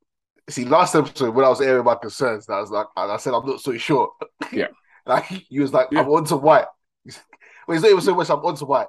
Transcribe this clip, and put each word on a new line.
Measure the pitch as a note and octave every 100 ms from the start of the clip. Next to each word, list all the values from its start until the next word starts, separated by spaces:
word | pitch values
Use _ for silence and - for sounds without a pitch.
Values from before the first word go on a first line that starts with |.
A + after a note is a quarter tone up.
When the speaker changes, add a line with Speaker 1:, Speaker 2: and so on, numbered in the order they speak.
| _ _ _ _ -
Speaker 1:
see, | - B2
last | D#3+ F3+ D#3+
episode | C3 - B2+
when | A#2+ C3
I |
was | B2
airing | C3+ B2+ A#2+
my | A#2
concerns, | G#2+ - B2+ G#2+ -
I | G2+
was | G#2
like, | G#2 - F#2
and | G2+
I | G#2+
said, | C#3
"I'm | A#2 C3+
not | B2
so | C#3 A#2
sure." | - C3+ B2 - -
<laughs> | - -
Speaker 2:
Yeah. | A3 - - _ _ -
Speaker 1:
Like, | B2 -
he | F#3 - C3+
was | C3+
like, | C3 B2+
Speaker 2:
Yeah. | D3+
Speaker 1:
"I'm | C#3+
on | D#3+ D#3
to | D3+
White." | D3 C3+ - - _ _ -
<laughs> | - _ _ _ - -
Well, | E3
it's |
not | D#3
even | G3
so | F#3+
much | F3+ D#3+
I'm | D3 E3+
on | D3+
to | C#3
White. | C3